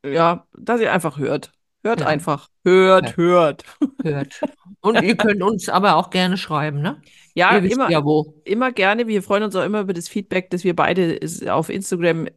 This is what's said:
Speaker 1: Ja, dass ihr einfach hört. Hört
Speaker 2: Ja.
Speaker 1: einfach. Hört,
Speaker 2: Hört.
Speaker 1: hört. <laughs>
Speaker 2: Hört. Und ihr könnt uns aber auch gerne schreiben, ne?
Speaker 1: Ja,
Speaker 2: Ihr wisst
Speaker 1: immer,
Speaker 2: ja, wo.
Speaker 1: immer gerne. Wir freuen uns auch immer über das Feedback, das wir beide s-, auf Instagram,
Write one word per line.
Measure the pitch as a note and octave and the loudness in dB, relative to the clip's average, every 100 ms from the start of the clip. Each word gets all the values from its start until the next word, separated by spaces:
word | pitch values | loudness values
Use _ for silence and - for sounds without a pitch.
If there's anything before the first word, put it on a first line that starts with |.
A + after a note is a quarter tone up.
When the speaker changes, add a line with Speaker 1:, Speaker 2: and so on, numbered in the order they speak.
| C#3+ | -4
Speaker 1:
Ja, | C#3 E3 E3+ _ - | 0 0 0 _ -14
dass | - A#3 | -4 -2
ihr | F#3 | 0
einfach | F3 D#3+ D3 | 0 -2 -6
hört. | B2+ C#3 - _ _ _ | -4 -4 -8 _ _ _
Hört | G#3+ A3+ | -6 -2
Speaker 2:
Ja. | D3 | -2
Speaker 1:
einfach. | D#3 E3 C#3+ _ _ F3+ | -4 -4 -6 _ _ 2
Hört, | F#3 F#3 F#3+ C3 C#3 | 4 6 4 2 0
Speaker 2:
Hört. | E3+ F3+ D#3+ C3+ - - | 4 4 4 0 -18 -6
Speaker 1:
hört. | D4 - | -6 -4
<laughs> | |
Speaker 2:
Hört. | E3+ C#3+ C#3 - - - - G3+ | -6 -4 -8 -8 -10 -10 -20 -4
Und | G#3 A#3 | 0 2
ihr | C4 F#3 | 2 2
könnt | G#3+ G3+ | 2 2
uns | F#3+ A3 - | 0 -2 -2
aber | F3 G3+ D#3+ | 0 4 2
auch | E3+ | 2
gerne | F#3 F3+ F#3 | 0 0 -2
schreiben, | - D#3 D3+ C#3+ | -4 -4 -2 -4
ne? | D#3+ C#4+ _ _ _ - | -6 -8 _ _ _ 2
Speaker 1:
Ja, | F#3 G#3 | 4 4
Speaker 2:
Ihr | |
wisst | F#3 B3 | 2 0
Speaker 1:
immer, | C4+ | 0
Speaker 2:
ja, | D#3 | 0
wo. | D3 D3+ D3+ _ | 2 0 0 _
Speaker 1:
immer | - G#3 C4 | -6 -2 -2
gerne. | B3 F#3+ G#3+ A3+ | 0 0 2 0
Wir | G#3 | -2
freuen | - G3+ | 0 -2
uns | G#3+ F#3+ | 0 -2
auch | |
immer | D#3+ G#3+ | -2 -2
über | G3 | -4
das | E3+ E3+ | -6 -6
Feedback, | G#3 G3 F#3 F#3 | -8 -4 -6 -4
das | F3+ F3+ | -4 -2
wir | E3+ | 0
beide | D3+ F3+ E3+ - | 0 2 0 -2
s-, | D#3+ E3+ - | -8 -8 -2
auf | A#2 D#3+ | -2 -2
Instagram, | G3 G3 F3+ E3+ E3 D#3 | -6 -6 -2 0 -2 -6